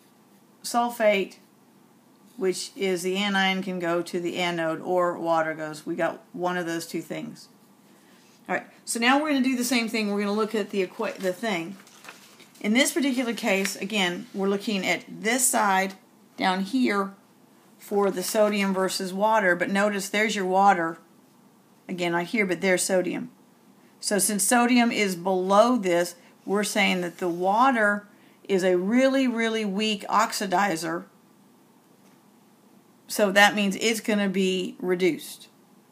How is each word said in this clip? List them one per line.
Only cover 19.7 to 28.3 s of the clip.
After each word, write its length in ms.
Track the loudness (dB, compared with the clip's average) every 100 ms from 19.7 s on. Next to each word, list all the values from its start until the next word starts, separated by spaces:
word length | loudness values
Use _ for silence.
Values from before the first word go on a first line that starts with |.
| 2 2 0 -2
there's 260 | -2 0
your 120 | -2 0
water, 520 | 4 6 6 2 -6 -16 _ _ _ _ _ _ _ -12
again, 280 | -6 -2
right 120 | -2 -2
here, 200 | -2 0
but 160 | 0
there's 200 | 2 2
sodium. 480 | 2 0 0 -4 -8 -14 _ _ _ _ -20 -12
So 180 | -4 0
since 240 | 0 0
sodium 480 | 2 2 4 4 4
is 260 | 2 -2 -2
below 600 | -2 -2 4 6 6 4
this, 380 | 2 0 0 -6 -20 -14 -4
we're 180 | -2
saying 380 | 0 0 2 0
that 160 | -4 -4
the 100 | -4
water 800 | -2 2 4 4 4 2 0 -6 -20 -20